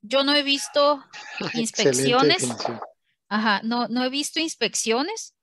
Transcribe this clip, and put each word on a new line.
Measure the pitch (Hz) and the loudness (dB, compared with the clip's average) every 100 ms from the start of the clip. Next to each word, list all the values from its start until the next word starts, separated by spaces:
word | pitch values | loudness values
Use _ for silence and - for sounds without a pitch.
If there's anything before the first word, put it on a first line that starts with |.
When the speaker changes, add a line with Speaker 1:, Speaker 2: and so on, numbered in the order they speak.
Speaker 1:
Yo | 208 262 | -2 0
no | 277 | 2
he | 294 | 2
visto | 277 277 - 294 285 285 - - | 2 -2 0 2 2 2 -4 -20
Speaker 2:
<laughs> | - - | -16 -8
Excelente | - 233 | -6 -4
Speaker 1:
inspecciones. | 226 - 185 127 135 240 151 - | -4 2 2 4 2 4 4 2
Speaker 2:
definición. | 127 113 - 113 - _ _ _ _ | -2 -4 -6 -8 -12 _ _ _ _
Speaker 1:
Ajá, | 208 220 196 | -2 0 0
no, | 226 240 233 | 0 -2 -2
no | 233 | 0
he | 254 | -2
visto | 269 294 330 | -2 -4 -2
inspecciones. | 320 - 226 - 226 220 311 440 - _ | -4 -2 -4 -2 0 0 0 -6 -10 _